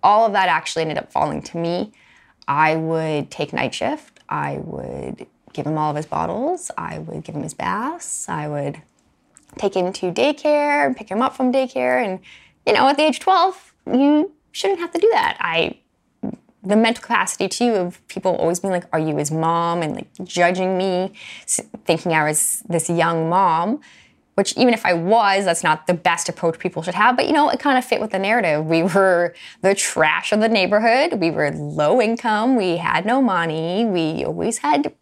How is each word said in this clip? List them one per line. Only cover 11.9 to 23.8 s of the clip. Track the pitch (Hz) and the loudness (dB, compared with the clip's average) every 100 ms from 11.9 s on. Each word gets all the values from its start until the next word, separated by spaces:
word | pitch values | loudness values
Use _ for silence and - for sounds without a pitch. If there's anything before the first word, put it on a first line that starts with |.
| 254 | 0
And, | 220 185 - - _ _ | 0 -6 -12 -20 _ _
you | - | 0
know, | 220 269 | 2 4
at | 285 | 4
the | |
age | 311 - | 2 0
of | |
twelve, | - 370 370 370 _ _ | 2 4 4 0 _ _
you | - 247 277 302 381 _ _ | -2 2 4 4 0 _ _
shouldn't | - 392 381 | -4 -2 -2
have | 349 | -4
to | 339 | 2
do | 440 | 2
that. | 453 - - | 4 0 -2
I, | - 165 165 - _ _ _ _ - - _ _ | -2 0 -2 -4 _ _ _ _ -10 -10 _ _
the | 190 208 | 0 4
mental | 226 233 | 4 0
capacity, | - 226 190 - 190 | -2 0 0 -2 -4
too, | - 240 | 0 0
of | 214 180 - _ | 2 -2 -6 _
people | - 190 175 | -6 -2 0
always | 160 175 | 0 0
being | 196 | -2
like, | 180 175 | -4 -2
"Are | 160 | -2
you | 156 147 | -2 -2
his | 147 | -2
mom?" | 156 160 170 170 175 | 0 0 0 0 -2
and, | 156 - | -4 -6
like, | - _ | -10 _
judging | 185 - 175 180 185 190 | -10 2 2 2 0 0
me, | 190 180 190 - - - | 0 0 -2 -6 -20 -20
s-, | - - - - | -6 -6 -6 -16
thinking | - 165 175 | -2 -2 2
I | 160 | 2
was | 151 151 - - - | 2 0 -2 -4 -4
this | 165 - | -4 0
young | 170 165 170 160 | 0 2 2 0
mom, | 175 190 160 180 294 | 2 4 2 0 -4